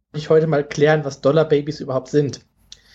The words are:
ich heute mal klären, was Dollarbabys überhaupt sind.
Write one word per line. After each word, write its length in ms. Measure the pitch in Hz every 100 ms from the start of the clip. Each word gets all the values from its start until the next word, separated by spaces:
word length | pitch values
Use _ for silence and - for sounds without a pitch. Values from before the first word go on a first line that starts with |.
| _
ich 160 | 151 156
heute 200 | 160 160
mal 180 | 147 147
klären, 380 | - 147 156
was 160 | 131 -
Dollarbabys 580 | 135 160 156 147 147 -
überhaupt 300 | 135 131 -
sind. 320 | 147 139 - _ _ _ - _